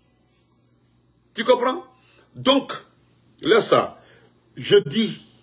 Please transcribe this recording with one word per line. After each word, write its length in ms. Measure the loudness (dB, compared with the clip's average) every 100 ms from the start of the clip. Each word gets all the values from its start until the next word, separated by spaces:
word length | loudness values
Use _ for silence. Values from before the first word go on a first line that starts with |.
| _ _ _ _ _ _ _ _ _ _ _ _ _
Tu 100 | -6
comprends ? 400 | 0 0 0 -4 -10 _ _ _ _ -6
Donc, 360 | 0 0 -2 -14 -18 _ _ _ _ _
laisse 260 | 0 2 2
ça. 320 | 2 0 -8 -20 _ _ _ _ -12
Je 220 | 2 2
dis, 480 | 2 -4 -4 -6 -18 _